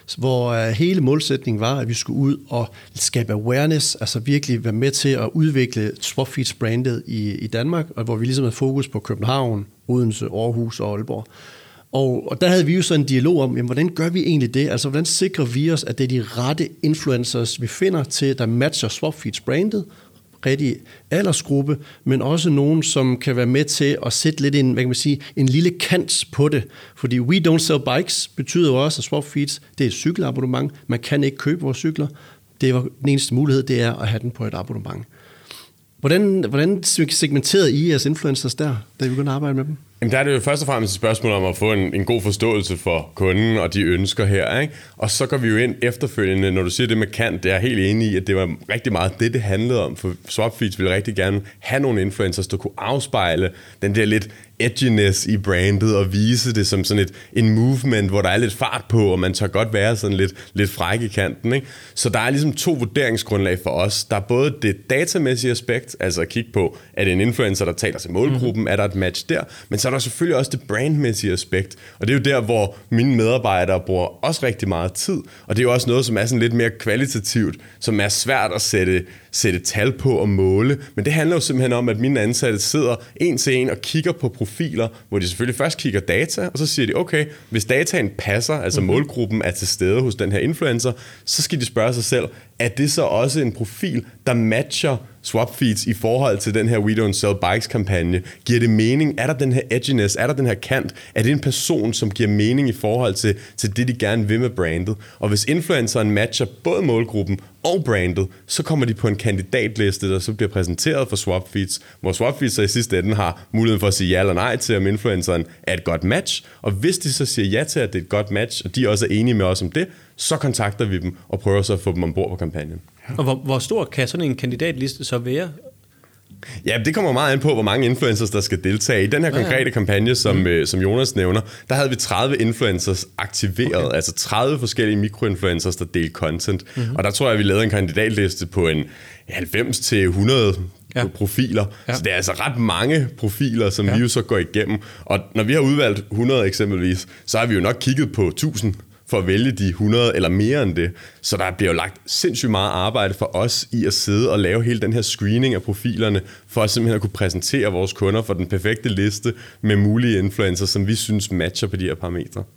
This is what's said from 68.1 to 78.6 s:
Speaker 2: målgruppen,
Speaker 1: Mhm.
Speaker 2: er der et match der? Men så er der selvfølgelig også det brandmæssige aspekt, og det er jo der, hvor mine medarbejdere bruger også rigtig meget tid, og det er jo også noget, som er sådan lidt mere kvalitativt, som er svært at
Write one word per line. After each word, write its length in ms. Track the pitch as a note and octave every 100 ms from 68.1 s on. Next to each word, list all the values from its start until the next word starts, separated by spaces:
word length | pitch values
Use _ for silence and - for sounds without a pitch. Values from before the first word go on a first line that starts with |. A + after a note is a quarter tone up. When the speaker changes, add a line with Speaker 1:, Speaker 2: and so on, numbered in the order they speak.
Speaker 2:
målgruppen, 520 | F2+ C3+ C3 B2 G#2+
Speaker 1:
Mhm. 100 | A2
Speaker 2:
er 40 | G2
der 80 |
et 100 | G#2
match 300 | F#2 F#2 - -
der? 120 | D#3+ - - -
Men 100 | G#2
så 100 | B2+
er 40 |
der 60 | C3
selvfølgelig 380 | B2 - E3+ D3
også 140 | C3+
det 100 | B2+ -
brandmæssige 640 | G#2+ C#3+ D3+ C3+ G#2 G2+
aspekt, 440 | F#2 - F#2 F#2+ - - -
og 80 | G#2
det 60 |
er 40 | C#3
jo 40 |
der, 160 | C#3 C3+
hvor 340 | A2 A#2 G2 - -
mine 260 | A#2 B2+ A#2+
medarbejdere 640 | A2 B2 A2+ F#2+ F2+ F#2 F2+
bruger 380 | F#2 F2 -
også 220 | C#3+ D#3+ C3
rigtig 220 | G#2 G2
meget 240 | E2+ F2+
tid, 260 | - - F#3 - - -
og 100 | G2+
det 20 |
er 60 |
jo 80 | B2
også 160 | B2 A#2+
noget, 140 | B2
som 120 | A#2 A2
er 100 | A2+
sådan 140 | B2
lidt 120 | A#2
mere 180 | A#2 A#2 -
kvalitativt, 800 | A#2 A2 C3+ A2+ G2+ A#2+ F#2+ D#2+ - -
som 200 | - G#2+
er 80 | G2+
svært 420 | - B2 C3 G#2
at 60 | F2